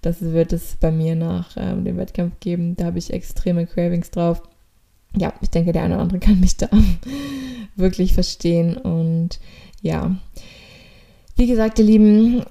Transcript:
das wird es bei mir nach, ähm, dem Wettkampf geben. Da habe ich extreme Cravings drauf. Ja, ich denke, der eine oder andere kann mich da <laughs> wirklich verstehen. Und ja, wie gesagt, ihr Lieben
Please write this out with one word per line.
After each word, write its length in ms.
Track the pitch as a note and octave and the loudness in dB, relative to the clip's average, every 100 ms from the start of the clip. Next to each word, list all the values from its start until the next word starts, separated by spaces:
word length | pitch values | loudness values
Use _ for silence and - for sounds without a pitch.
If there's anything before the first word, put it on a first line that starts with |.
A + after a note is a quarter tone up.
das 180 | E3 E3+ | -2 -4
wird 320 | E3+ E3 E3 | -2 0 0
es 240 | E3+ - - | 0 -4 0
bei 140 | E3 | 0
mir 240 | D#3+ D#3+ | 2 0
nach, 420 | E3 E3 F3 F3 - | -2 -2 -4 -8 -8
ähm, 280 | F#3+ F#3 | -6 -4
dem 120 | F#3 F3+ | -4 -6
Wettkampf 420 | F#3+ - F3 - | -6 -4 -6 -6
geben. 360 | - F3 E3+ F3+ | -6 -4 -4 -4
Da 100 | E3+ | -4
habe 120 | F3 | -4
ich 140 | E3+ | -6
extreme 540 | F#3 - - - F3 E3+ | -8 -6 -4 -2 0 -2
Cravings 440 | - F3 F3 E3+ | -2 -2 -2 -4
drauf. 320 | - E3+ E3+ - _ _ _ _ _ _ - | -2 -2 -2 -6 _ _ _ _ _ _ -2
Ja, 160 | E3 - | -2 -2
ich 100 | - | -2
denke, 220 | E3 E3+ | 0 0
der 120 | E3 | 0
eine 100 | E3+ | 0
oder 80 | F3 | -2
andere 180 | F3 F3+ | -2 2
kann 200 | G#3 G3 | 4 6
mich 160 | F3+ - | 6 4
da 120 | G3+ G#3 G#3 F3 A#3+ C#4 | 4 6 6 4 -2 -10
<laughs> 540 | C#4 C4+ C4 B3 G#3 - | -10 -10 -12 -14 -16 0
wirklich 360 | F#3 F#3 F#3 | 0 2 4
verstehen. 640 | - F3+ - E3+ E3+ E3+ E3 | 4 2 -2 0 2 0 -2
Und 640 | - E3 E3 E3 E3 - - - - - | -4 -2 0 -2 -2 -6 -14 -20 -20 -10
ja, 360 | - D#3+ - F#3+ - - - - - - - - _ _ _ - | -6 -4 -2 -4 -6 -16 -20 -20 -20 -20 -20 -20 _ _ _ 0
wie 100 | B3 | 0
gesagt, 320 | A#3+ A3 G#3+ | 2 0 2
ihr 60 | G#3+ | 4
Lieben 580 | A3 G#3+ G#3+ A3+ A#3+ - | 6 6 6 4 0 -4